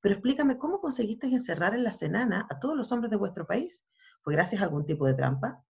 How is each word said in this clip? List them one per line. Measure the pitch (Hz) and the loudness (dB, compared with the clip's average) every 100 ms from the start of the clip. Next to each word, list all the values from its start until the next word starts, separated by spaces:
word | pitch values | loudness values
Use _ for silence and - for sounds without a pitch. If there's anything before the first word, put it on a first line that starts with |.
pero | 202 196 | 2 2
explícame | 247 269 285 254 | 2 2 2 2
cómo | 311 392 | -2 -2
conseguisteis | 339 254 214 220 269 | -2 -2 -4 -2 0
encerrar | 247 254 170 175 233 | 0 0 0 0 2
en | |
la | 233 | -2
Senana | 190 156 190 247 185 - | -2 -2 0 2 0 -2
a | 135 | -6
todos | 269 302 | -4 -2
los | 233 | -2
hombres | 240 233 | -2 -2
de | 208 | -2
vuestro | 196 180 160 | -2 -6 -2
país. | 202 349 - _ _ - _ | -2 -2 -10 _ _ -20 _
¿Fue | - | 0
gracias | 151 180 202 | 2 2 2
a | 185 | 0
algún | 147 147 | 0 -2
tipo | 151 135 | 2 2
de | |
trampa? | 131 131 135 226 - | 4 2 0 -2 -6